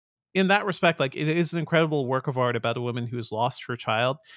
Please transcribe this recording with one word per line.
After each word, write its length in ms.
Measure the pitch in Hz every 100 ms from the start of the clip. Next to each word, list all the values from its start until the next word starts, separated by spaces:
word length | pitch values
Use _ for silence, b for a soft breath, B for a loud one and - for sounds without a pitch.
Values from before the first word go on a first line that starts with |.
| _ _ _
in 140 | 185 190
that 180 | 202 202
respect, 340 | 175 180 160
like, 160 | 135 -
it 120 | 151
is 260 | 165 165
an 60 | 170
incredible 480 | 156 165 160 151 123
work 200 | 131 139
of 120 | 127
art 160 | 123 117
about 200 | 117 120
a 40 |
woman 240 | 120 120 120
who 120 | 120
has 140 | 110
lost 340 | 107 120 - -
her 80 | 120
child 420 | - 110 123 143 B